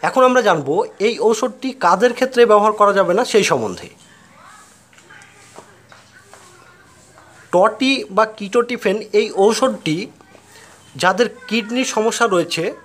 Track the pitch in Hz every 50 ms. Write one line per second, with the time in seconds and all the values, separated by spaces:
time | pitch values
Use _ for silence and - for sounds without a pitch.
0 | - 156 - 262 254 254 254 254 233 208 180 165 143 131 147 185 - - - -
1 | 190 226 233 - - 220 226 214 - 247 - - - 262 247 - - 175 175 190
2 | 220 254 240 - 262 254 262 240 240 220 214 208 202 214 214 214 208 202 202 196
3 | 190 170 175 202 247 240 - 220 190 - 165 135 113 104 92 85 - - - _
4 | _ _ - _ - _ _ _ - - - - - _ _ _ _ _ _ -
5 | _ _ - - - - _ - - - - - - _ - _ _ _ - -
6 | - _ _ - - - - - - - - - - - - - - _ - _
7 | - _ _ - - - - - - - - 175 185 220 220 - 262 262 269 254
8 | 214 - 196 190 220 220 - - 208 196 196 240 240 240 247 226 - 214 190 214
9 | - - - 208 226 214 - 185 196 208 226 - 254 262 220 196 - 160 156 170
10 | 196 - - _ - _ - - _ _ - - - - - - - - - 135
11 | 165 180 190 185 240 - 233 - - - 214 233 220 220 233 254 262 - - -
12 | 214 226 220 - 240 226 190 175 165 - - - 160 208 294 - -